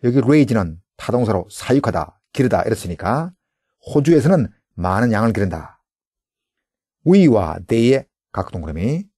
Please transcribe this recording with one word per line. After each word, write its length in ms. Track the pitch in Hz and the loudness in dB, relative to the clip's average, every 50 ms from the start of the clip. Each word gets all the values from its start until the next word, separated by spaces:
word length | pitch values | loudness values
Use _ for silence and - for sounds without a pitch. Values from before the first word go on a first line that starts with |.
| - | -2
여기 160 | 123 120 139 | 0 0 0
raise는 600 | 127 117 147 156 143 107 113 113 95 85 80 85 _ _ _ _ | 2 2 4 4 4 2 2 -2 -2 -4 -8 -12 _ _ _ _
타동사로 500 | - - - 123 123 107 107 95 85 - | -8 -4 -2 -2 0 0 0 -2 -2 -6
사육하다, 720 | - - - - - 139 - 240 180 170 156 - _ _ _ _ _ | -14 -16 -4 0 0 0 2 0 -4 -4 -6 -8 _ _ _ _ _
기르다 280 | - - 123 101 92 - | -2 -2 0 0 0 0
이랬으니까 680 | - - - - 90 87 80 - 90 113 143 165 180 180 _ _ _ _ _ _ _ _ _ _ - | -2 -4 -6 -6 -12 -12 -8 -6 -4 -4 -4 -6 -8 -12 _ _ _ _ _ _ _ _ _ _ -2
호주에서는 640 | - 151 143 147 170 156 113 151 196 170 120 - _ _ _ _ _ | -2 0 2 4 2 4 4 4 2 2 0 -2 _ _ _ _ _
많은 380 | - 87 90 92 98 120 123 110 | -6 -4 -2 0 0 0 0 0
양을 180 | 104 110 117 | 0 0 -2
기른다. 500 | 107 92 101 92 85 82 78 - _ _ _ _ _ _ _ _ _ _ _ _ _ _ _ _ _ _ _ _ _ _ _ _ _ _ _ | 0 -2 -4 -4 -4 -8 -12 -16 _ _ _ _ _ _ _ _ _ _ _ _ _ _ _ _ _ _ _ _ _ _ _ _ _ _ _
we와 540 | 156 180 202 190 156 120 107 92 80 80 87 90 _ | 4 6 6 6 6 4 4 0 -2 -6 -10 -6 _
they의 380 | 113 113 117 120 131 135 135 _ _ _ _ _ _ | 0 2 2 2 2 0 -2 _ _ _ _ _ _
각 180 | - 92 - | -8 -8 -6
동그라미. 560 | - 87 78 78 76 78 87 117 143 170 202 _ _ | -8 -12 -10 -10 -8 -6 -4 -4 -4 -4 -8 _ _